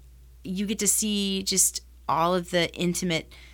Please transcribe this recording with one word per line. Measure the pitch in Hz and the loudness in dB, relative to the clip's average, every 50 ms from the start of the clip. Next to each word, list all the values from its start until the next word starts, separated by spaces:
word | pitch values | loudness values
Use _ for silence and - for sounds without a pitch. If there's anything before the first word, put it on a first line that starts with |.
| - - - - - - - - - | -20 -20 -20 -20 -20 -20 -20 -14 -10
you | 185 185 185 208 | -6 -4 -4 -2
get | 196 220 214 | -2 -2 0
to | - - | 0 0
see | - - 214 214 208 202 196 196 190 190 190 | 2 2 0 0 0 0 0 0 -2 -2 -2
just | - 190 180 - - - - - - - - - - | 0 2 2 2 2 0 -4 -10 -14 -20 -12 -4 -2
all | 135 156 165 175 185 | 2 2 2 2 2
of | 185 175 - | 0 0 0
the | - 175 170 - - | 0 0 0 0 -2
intimate | - 175 180 175 - 185 180 165 156 - - - - - - | -2 -2 -2 0 -2 -2 0 -2 -2 -2 -6 -14 -20 -20 -20